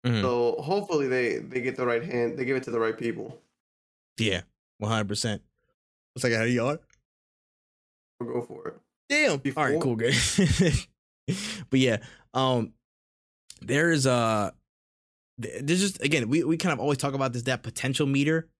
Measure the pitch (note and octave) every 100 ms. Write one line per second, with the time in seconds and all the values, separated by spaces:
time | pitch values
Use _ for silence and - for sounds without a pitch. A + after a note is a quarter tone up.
0 | B2 A#2 B2+ A#2+ A#2+ A2+ C#3+ G3 G3+ D#3+
1 | C3+ B2+ A#2+ - - B2+ B2 B2+ B2 A#2+
2 | E3 B2 A#2 A#2+ B2+ C3 B2+ A#2 A2+ A2
3 | A#2 A2 - - _ _ _ _ _ _
4 | _ - A2 F#2 - _ _ _ G#2 A2
5 | G#2 G#2 A#2 G2+ _ _ _ _ _ _
6 | _ - B2 A2+ A2+ B2 A#2+ D3+ _ _
7 | _ _ _ _ _ _ _ _ _ _
8 | _ _ A#2+ B2 A#2+ - - - _ _
9 | _ C#4+ D4 D3 C3+ C#3+ C#3 D3+ C3+ A2+
10 | A2+ C3 - - F3+ - F3+ - - _
11 | _ _ - F#3+ - - D3 C3+ C3 G#2+
12 | - - _ B2+ C3 B2 A2 _ _ _
13 | _ _ _ _ _ - F#2+ C#3 E3+ D#3+
14 | C3 B2 A2+ A2 G2 - _ _ _ _
15 | _ _ _ - A#2 G2 C#3 F3+ G3 F#3+
16 | - D3+ A2+ D3+ C#3 E3 F#3 C#3 C3+ C#3
17 | C#3+ C#3 C3+ B2 A#2+ B2+ - - C3 C3+
18 | C#3 C#3 C#3+ D#3+ E3